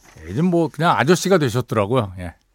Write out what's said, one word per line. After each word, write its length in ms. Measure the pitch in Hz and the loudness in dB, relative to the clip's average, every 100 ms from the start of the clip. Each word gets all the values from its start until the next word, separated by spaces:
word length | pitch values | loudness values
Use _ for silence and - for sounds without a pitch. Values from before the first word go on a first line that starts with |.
| - - | -20 -20
예, 100 | 82 | -10
이제 120 | 107 | -2
뭐 260 | 185 170 160 | 0 0 -2
그냥 280 | - 165 110 | -2 0 2
아저씨가 400 | 135 180 185 185 | 4 2 4 2
되셨더라고요. 760 | 135 117 - 110 101 131 101 92 | 2 -2 -2 -2 0 0 -4 -8
예. 160 | 87 - _ | -14 -14 _